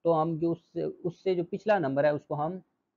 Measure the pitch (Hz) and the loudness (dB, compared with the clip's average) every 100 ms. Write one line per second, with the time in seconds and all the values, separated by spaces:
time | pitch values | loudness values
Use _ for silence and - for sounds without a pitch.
0 | 165 160 165 160 170 165 _ 170 156 - | 0 2 2 0 -2 -2 _ -6 -6 -4
1 | 180 - 190 180 175 196 - 202 139 135 | -6 -4 -2 -2 -2 -4 0 0 2 2
2 | 147 147 - 147 156 185 - _ _ | 2 0 -4 -4 -4 -6 -14 _ _